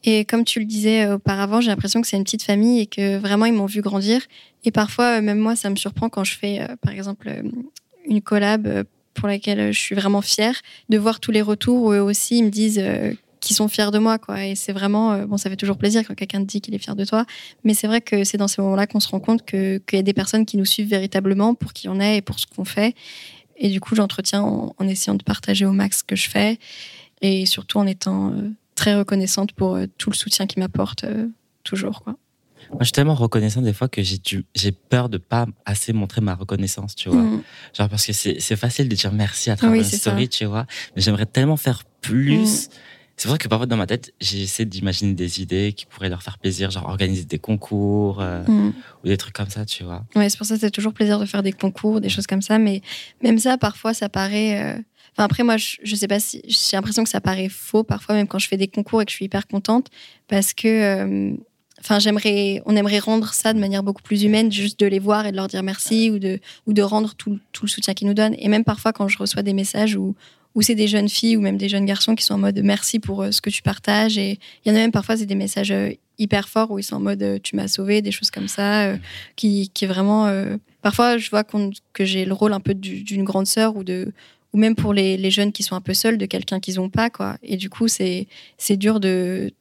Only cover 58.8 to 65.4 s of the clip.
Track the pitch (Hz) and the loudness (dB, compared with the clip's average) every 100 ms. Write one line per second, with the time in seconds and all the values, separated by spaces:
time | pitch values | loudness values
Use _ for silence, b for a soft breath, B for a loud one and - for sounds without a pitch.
58.8 | 208 226 208 - 190 196 - 196 190 233 | 0 0 0 -4 -4 -4 -4 -4 2 0
59.8 | 262 B B B _ 196 196 - 220 220 | 0 B B B _ 0 0 0 2 4
60.8 | 208 190 196 196 - - - _ _ _ | 4 2 0 0 -2 -4 -12 _ _ _
61.8 | - 208 214 208 214 202 196 196 - 208 | 0 2 4 2 2 2 0 -2 2 2
62.8 | 202 208 208 220 214 - 220 220 196 196 | 4 2 2 0 0 0 0 2 0 0
63.8 | 196 196 - 208 208 214 226 202 202 - | -2 -6 -2 2 4 4 4 2 -2 2
64.8 | 202 196 202 208 208 190 | 2 2 2 0 0 -4